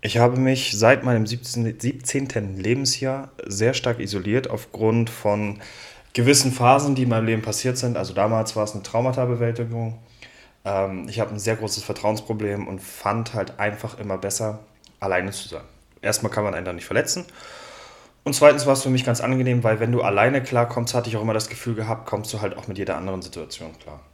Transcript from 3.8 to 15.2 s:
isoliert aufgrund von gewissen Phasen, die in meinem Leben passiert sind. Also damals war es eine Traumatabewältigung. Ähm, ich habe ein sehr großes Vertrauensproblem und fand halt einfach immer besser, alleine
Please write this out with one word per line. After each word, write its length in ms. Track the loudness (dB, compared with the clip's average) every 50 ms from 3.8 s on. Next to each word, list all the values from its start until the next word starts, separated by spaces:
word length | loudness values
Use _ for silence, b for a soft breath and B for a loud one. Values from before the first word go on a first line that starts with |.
| -2 -2 -2 -2
isoliert 500 | -4 -6 -4 -4 -2 0 0 0 0 -2
aufgrund 640 | -6 -8 -8 -12 -6 0 2 4 4 4 2 0
von 480 | -2 -2 0 0 0 0 -2 -4 -6 B B B B B B B B B B B _
gewissen 400 | 2 4 6 6 6 4 2 0
Phasen, 420 | 4 6 6 6 6 6 2 2
die 100 | 2 2
in 40 | 2
meinem 180 | 2 2 2
Leben 160 | 2 0 0 0
passiert 340 | -4 -6 -2 -2 -2 -2
sind. 200 | 0 -2 -2 -2
Also 180 | -2 -4 -4 0
damals 400 | 2 2 2 4 2 0 0 0
war 80 | -2 -2
es 120 | -2 -4
eine 100 | -10 -10
Traumatabewältigung. 1120 | -2 -2 0 2 2 0 0 0 0 0 0 0 0 0 -2 -4 -4 -4 -4 -4 -4 -6 -10 B B B B B B B B B B B B _
Ähm, 440 | -2 0 0 0 0 -2 -6 -8 -6
ich 100 | -2 -2
habe 140 | -2 -2 -2
ein 80 | -4
sehr 160 | 0 0 0
großes 260 | 0 -2 -4 -4 -6 -6
Vertrauensproblem 840 | -6 -8 -2 0 0 0 0 -2 -6 -4 -2 -2 -2 -2 -4 -6 -8
und 120 | -8 -10
fand 540 | -12 -14 -16 -4 -2 0 0 0 -2 -4 -2
halt 240 | -4 -4 -4 -4 -4
einfach 400 | -2 -2 -2 -4 -8 -10 -10 -8
immer 180 | -6 -6 -6
besser, 440 | -4 -4 -4 -4 -2 -4 -4 -6 -8 -14 _ _ _ _ -20 _ _
alleine 320 | -4 0 0 0